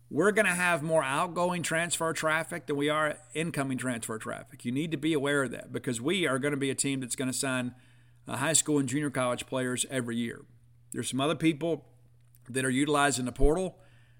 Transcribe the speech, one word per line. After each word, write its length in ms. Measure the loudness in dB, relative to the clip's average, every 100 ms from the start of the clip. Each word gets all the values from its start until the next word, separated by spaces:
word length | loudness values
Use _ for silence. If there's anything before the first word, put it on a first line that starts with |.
| -4
we're 220 | 2 4
gonna 240 | 4 2 2
have 280 | 2 2
more 200 | 2 2
outgoing 600 | 4 2 0 0 0 0
transfer 480 | 0 0 0 0 -2
traffic 540 | 0 0 0 0 -6 -4
than 100 | 0
we 140 | 2
are 280 | 2 0 -2 -8
incoming 440 | -4 -2 -2 -2 -2
transfer 400 | -2 -4 -6 -8
traffic. 480 | -8 -10 -12 -10 -4
You 60 |
need 200 | -2 -2
to 60 | -2
be 160 | 0
aware 300 | 0 2 2
of 80 | 0
that 200 | -4 -8
because 300 | -6 -4 -2
we 260 | 0 0 2
are 100 | 0
gonna 200 | 0 0
be 120 | -2
a 60 | -2
team 240 | -2 -2
that's 160 | -4 -4
gonna 160 | -2
sign, 420 | -2 -2 -2 -4 -8 -18 -20 -20 -20 -8
uh, 100 | -4
high 140 | 0
school 240 | 2 2 2
and 120 | 2
junior 200 | -2 -2
college 360 | -2 -2 -2 -4
players 400 | -4 -2 -2 -4
every 280 | -4 -2 -2
year. 240 | -4 -6 -16 -20 -20 -20 -10
There's 180 | -6 -4
some 120 | -2
other 140 | 0 2
people 500 | 0 0 -2 -2 -6 -20 -20 -20 -20 -20 -8
that 160 | -2 0
are 40 |
utilizing 540 | 2 2 4 4 2
the 80 | -2
portal, 480 | 4 6 6 0 -6 -18 -20 -20 -20